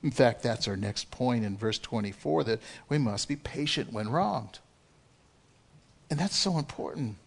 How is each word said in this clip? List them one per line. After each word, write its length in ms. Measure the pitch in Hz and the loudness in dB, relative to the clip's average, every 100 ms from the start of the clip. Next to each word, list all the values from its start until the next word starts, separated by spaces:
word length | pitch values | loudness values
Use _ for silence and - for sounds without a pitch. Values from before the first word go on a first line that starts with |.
In 80 | 160 | -2
fact, 320 | 127 127 113 | 6 6 6
that's 240 | 120 113 - | -2 0 -2
our 80 | 98 | 0
next 360 | 101 104 - | -2 -2 -8
point 340 | - 127 120 107 | -2 2 2 0
in 120 | 98 | 0
verse 220 | 110 107 | -2 -2
twenty-four, 640 | - 117 101 98 147 160 | -2 -2 -2 -4 0 2
that 160 | 127 113 - - - | 2 0 -4 -18 -2
we 80 | 147 | 2
must 300 | 123 101 - | 2 0 -2
be 80 | 143 | -4
patient 580 | - 135 151 - - | -4 -4 -2 0 -2
when 160 | 113 107 | -4 -2
wronged. 500 | 143 202 175 104 - - _ _ - _ _ - _ _ - _ - - - - | 0 0 0 -6 -14 -20 _ _ -20 _ _ -20 _ _ -20 _ -20 -20 -20 -4
And 100 | 147 | 0
that's 160 | 190 - | 0 2
so 220 | 196 170 | 2 2
important. 600 | 147 - - - 127 98 | 0 -6 -6 -4 -4 -6